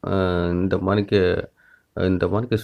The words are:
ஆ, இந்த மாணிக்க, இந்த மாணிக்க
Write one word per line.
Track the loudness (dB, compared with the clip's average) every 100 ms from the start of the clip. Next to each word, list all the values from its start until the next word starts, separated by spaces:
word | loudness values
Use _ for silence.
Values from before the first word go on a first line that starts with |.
| -2
ஆ, | 0 0 0 0
இந்த | 0 0 0
மாணிக்க, | 0 0 2 2 2 0 -4 _ _ -20 _
இந்த | -2 0 2 2
மாணிக்க | 0 0 -2